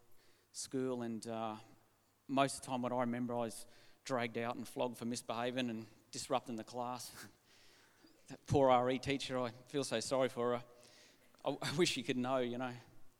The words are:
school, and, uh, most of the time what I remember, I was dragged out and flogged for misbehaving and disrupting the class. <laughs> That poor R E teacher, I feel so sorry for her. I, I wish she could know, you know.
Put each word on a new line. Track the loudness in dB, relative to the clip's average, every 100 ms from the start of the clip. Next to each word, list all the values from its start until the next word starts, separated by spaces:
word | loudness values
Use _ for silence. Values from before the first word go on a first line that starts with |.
| -20 -20 -20 -20 _
school, | -12 -4 -2 0 -2
and, | -2 -4 -4
uh, | -4 -4 -6 -12 -20 _ _ _ _ 0
most | 4 4 2
of |
the | -2
time | -2
what | 0
I | 2
remember, | 2 0 -2
I | 0
was | -2 -4 -14 -18 -20 -18
dragged | -2 0 0 0
out | -2 -4
and | -6
flogged | -2 -2 -2
for | -4
misbehaving | -4 -2 -2 0 0 -2
and | -4 -8 -18 -12
disrupting | -10 -2 0 0 -6
the |
class. | -6 -6 -4 -6 -10 -14
<laughs> | -16 -20 _ -20 -20 -20 -20 -20 -20 -20 -18
That | -16 2
poor | 6 8
R | 8 6
E | 2
teacher, | 0 -2 -2 -2
I | -2 -6 -6
feel | -4
so | 0 -2
sorry | 0 2 2
for | 2 0
her. | 0 -4 -18 -20 -20 -20 -20 -20 -6
I, | -4 -2
I | -2 2
wish | 2
she | 2
could | -2 0
know, | 2 0
you | 0 -2
know. | -6 -8 -14 -18 -18 -18